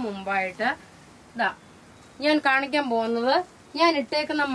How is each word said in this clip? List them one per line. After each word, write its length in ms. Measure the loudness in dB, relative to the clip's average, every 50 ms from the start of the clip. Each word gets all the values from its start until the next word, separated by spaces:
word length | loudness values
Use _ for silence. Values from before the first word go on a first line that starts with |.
| -4
മുമ്പായിട്ട് 640 | -6 -6 -6 -4 -2 -2 -2 -2 -4 -4 -2 -2 -2 -4 -4 -10 -20 -20 -20 -20 -20 -20 -20 -20 -12 -4 -2
ദാ 80 | -2 -2 -2 -6 -18 -20 -20 -20 -20 -20 -20 -20 -20 -20 -10 -2 0
ഞാൻ 160 | 2 2 2 2
കാണിക്കാൻ 420 | 2 2 2 0 0 -2 -2 0 0 0
പോകുന്നത് 420 | 0 0 0 -2 0 2 2 2 2 0 -4 -12 -20 -20 -8 0 2
ഞാൻ 120 | 4 4 4 2
ഇട്ടേക്കുന്ന 420 | -2 -2 -2 -2 -2 -2 0 0 0 0